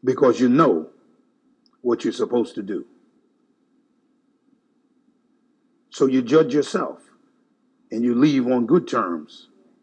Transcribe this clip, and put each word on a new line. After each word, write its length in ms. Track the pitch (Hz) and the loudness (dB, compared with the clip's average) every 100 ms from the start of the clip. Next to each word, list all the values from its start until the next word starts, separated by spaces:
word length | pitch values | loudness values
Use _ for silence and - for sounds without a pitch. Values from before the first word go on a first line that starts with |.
Because 360 | 127 123 131 110 | -2 2 2 4
you 100 | 123 | 2
know 400 | 127 160 85 80 _ _ _ _ _ _ _ _ _ | 4 2 2 -4 _ _ _ _ _ _ _ _ _
what 220 | 120 175 | -4 -2
you're 80 | - | -4
supposed 440 | - 110 120 110 - | -4 -4 -2 -4 -8
to 80 | |
do. 240 | 98 92 - _ _ _ _ _ _ _ _ _ _ _ _ _ _ _ _ _ _ _ _ _ _ _ _ _ _ _ _ _ _ | -10 -10 -10 _ _ _ _ _ _ _ _ _ _ _ _ _ _ _ _ _ _ _ _ _ _ _ _ _ _ _ _ _ _
So 160 | - 135 | -2 2
you 160 | 131 | 2
judge 280 | 120 151 151 | 2 2 2
yourself 480 | 143 135 190 156 - _ _ _ _ _ _ _ _ _ | 0 -2 -4 -6 -10 _ _ _ _ _ _ _ _ _
and 120 | 110 | -4
you 120 | 120 120 | -2 2
leave 320 | 151 135 120 | 2 2 0
on 180 | 127 113 | 0 2
good 220 | 170 165 | 2 2
terms. 640 | 131 95 82 76 - - _ _ _ | -4 -4 -6 -10 -20 -20 _ _ _